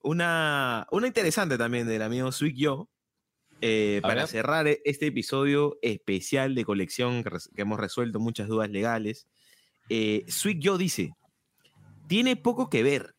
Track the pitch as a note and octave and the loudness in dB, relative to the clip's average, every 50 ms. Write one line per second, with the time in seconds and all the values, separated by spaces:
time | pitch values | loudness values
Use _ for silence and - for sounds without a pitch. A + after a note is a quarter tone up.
0 | - C#3+ D#3+ E3+ E3+ E3+ E3 E3 D#3+ D3+ D3 C#3 C3+ B2 A#2+ A2+ - - - G3 | 0 0 0 2 2 2 2 2 2 2 2 2 0 0 0 -2 -2 -2 0 0
1 | A#3 B3+ - A3+ G3+ E3 D#3 A3 G3 D#3+ C3+ A#2 A#2 A#2 B2 A#2+ A#2 A2+ A2 G#2+ | 0 2 0 2 2 2 2 2 0 0 2 0 2 0 0 0 0 0 0 0
2 | A2 A2 A#2 B2+ C3 C3 B2+ - D3 D#3 C3+ B2+ D3 D3+ C3+ C3+ - _ _ _ | 0 -2 -2 -2 -2 -2 -2 0 -2 -2 0 2 0 0 0 -2 -8 _ _ _
3 | _ _ _ _ _ _ _ _ _ _ _ - - A#2 A2 A2 G#2 G#2 G#2 G2+ | _ _ _ _ _ _ _ _ _ _ _ -2 0 2 2 4 4 2 2 2
4 | - A#2 A2+ B2 - - - A2 A2+ - D#3 D#3+ D#3 D3 D3 - - D3 C#3 - | 2 2 0 0 0 -2 -2 -2 0 0 0 2 4 2 2 2 0 -4 -2 0
5 | D3+ D3+ A2+ A#2 - - C#3 C3+ C#3 C#3+ C#3+ C#3+ D3 D3 - - - A#2+ G#2+ - | -2 -2 -2 -2 -4 -2 0 0 2 2 4 4 2 0 0 -2 -2 -2 -2 -2
6 | _ - G2 F#2 - - - C3+ C3 C3+ C3+ B2 A2 G#2+ G2+ G2 F#2 D#2+ - - | _ -2 -2 -2 0 0 0 0 0 0 0 -2 -2 0 0 -2 -2 -4 -2 -2
7 | B2 B2 B2 A#2+ A2+ G2+ - E2+ - - _ - G#2 G2+ G#2+ G#2 G#2+ F#2 - - | -2 0 0 -2 -4 -6 -8 -8 -12 -12 _ -6 -4 -4 -2 -2 -4 -4 -2 -2
8 | A#2+ A#2 A2 G#2+ A2+ A#2 A2+ - G#2 G#2 A2 A2 A2 G#2 G#2 G2 G#2 A#2 A#2 A2+ | -2 -2 -2 -2 -2 -2 -2 -4 -4 -2 0 0 0 -2 -2 -2 0 0 0 -2
9 | G#2+ G#2 A2 - - _ _ _ _ _ - _ _ _ _ _ _ - A2+ A2+ | -2 -4 -6 -8 -14 _ _ _ _ _ -20 _ _ _ _ _ _ -2 0 0
10 | A2 G#2+ G#2+ G#2+ F#2 - - - - G3+ G3+ E3 C#3 G3 G3 F3 F#3+ E3+ - - | 2 2 0 0 -2 -4 -6 -2 0 0 -2 2 2 2 2 2 0 -2 0 -2
11 | F2+ D2 - _ _ _ _ _ _ _ _ _ _ _ _ _ - - - - | -4 -6 -6 _ _ _ _ _ _ _ _ _ _ _ _ _ -20 -20 -20 -20
12 | - - F3 A3 B3+ C4 B3 B3 - A#3+ A#3+ A#3+ B3+ - - A#2 A2+ C#3 C#3+ B2 | -4 0 0 2 4 2 2 2 0 0 0 0 -2 0 2 2 4 4 2 0
13 | - - _ | -2 -8 _